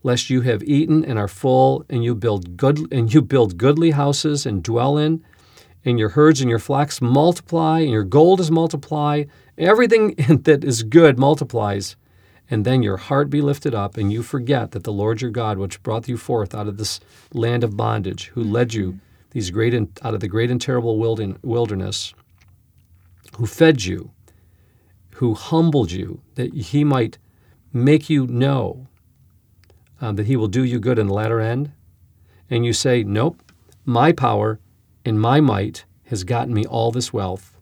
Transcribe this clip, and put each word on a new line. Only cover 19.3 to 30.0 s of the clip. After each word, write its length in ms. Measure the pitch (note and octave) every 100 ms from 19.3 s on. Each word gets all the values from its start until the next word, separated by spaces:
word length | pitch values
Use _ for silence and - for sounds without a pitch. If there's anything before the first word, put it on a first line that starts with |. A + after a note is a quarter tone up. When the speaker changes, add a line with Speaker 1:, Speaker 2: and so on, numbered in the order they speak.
| B2+
Speaker 1:
these 100 | F#2
great 240 | F#2+ A#2
and, 140 | A#2 G#2 -
out 120 | A#2
of 60 | G#2
the 80 | G2+
great 220 | G#2+ A#2+
and 80 | B2
terrible 380 | - B2+ A#2 A2
wilden-, 400 | A2+ A2+ G2+ F#2
wilderness, 720 | - A#2 A#2 G2 F#2+ - - _ _ _ _ _ _ _ _ _ _ _ - -
who 80 | A#2
fed 380 | - D#3+ C#3
you, 260 | F#2+ F2+ F2 _ _ _ _ _ _ _ _ _ _ -
who 180 | B2
humbled 580 | G#2+ - D#3+ E3 D3 F#2
you, 280 | F2+ G2 - _ -
that 180 | B2+
he 300 | D3+ - C#3+
might 340 | D3 C3 A2 - _ _ _ _ _
make 360 | B2 C3 D#3 D3
you 180 | D3 B2
know, 600 | A#2+ C3+ C3+ G2+ C3 C3 _ _ _ _ _ _ _ _ _ _ _